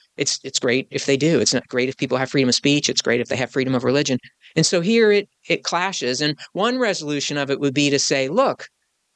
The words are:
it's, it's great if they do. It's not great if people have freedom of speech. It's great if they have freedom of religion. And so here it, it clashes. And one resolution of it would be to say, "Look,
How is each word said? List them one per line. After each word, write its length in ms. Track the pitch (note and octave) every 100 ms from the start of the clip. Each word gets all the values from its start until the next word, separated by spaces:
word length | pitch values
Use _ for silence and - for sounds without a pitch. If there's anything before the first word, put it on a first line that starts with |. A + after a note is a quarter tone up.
| _ -
it's, 220 | D3+ -
it's 160 | - -
great 280 | B2+ C3 -
if 140 | C3 -
they 100 | C#3
do. 240 | D3+ D3
It's 140 | -
not 140 | B2+ -
great 220 | B2 C3
if 80 | -
people 200 | C3+ B2+
have 120 | C3
freedom 200 | D3 B2+
of 60 | A#2
speech. 340 | C#3+ C#3+ -
It's 120 | -
great 200 | - A#2
if 80 | A#2
they 80 | -
have 120 | B2
freedom 260 | C#3 C3 C3
of 80 |
religion. 340 | B2 C#3 C#3 B2+ - _ - -
And 80 | D#3+
so 160 | F3+
here 280 | F3 A3+ G#3+
it, 180 | G#3 - _ -
it 160 | E3
clashes. 560 | - E3+ F#3 F#3 B2 B2+
And 180 | D3+ D3 -
one 260 | E3+ A3 B3+
resolution 600 | A#3 E3 D3+ C#3+ - D3
of 120 | C#3
it 120 | C#3
would 120 | C#3+
be 160 | C3+ C#3+
to 80 | C#3
say, 300 | - C#3 C3
"Look, 400 | G3 C4 B2+ - _ _ _ _